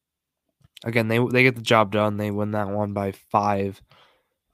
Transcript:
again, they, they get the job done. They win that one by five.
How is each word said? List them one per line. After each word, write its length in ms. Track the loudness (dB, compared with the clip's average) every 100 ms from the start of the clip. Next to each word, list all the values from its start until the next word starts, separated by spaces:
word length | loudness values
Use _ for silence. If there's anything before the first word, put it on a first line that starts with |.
| _ _ _ _ _ _ _ -12
again, 240 | -4 -2 0
they, 100 | 0
they 240 | 2 4
get 140 | 2 2
the 60 |
job 300 | 2 4 4
done. 260 | 2 0 -2
They 120 | -4
win 200 | -4 -4
that 180 | -4 -4
one 240 | -4 -4
by 200 | -4 -6
five. 680 | -8 _ 0 0 0 -4 -8 _ _ _ _ _ _ _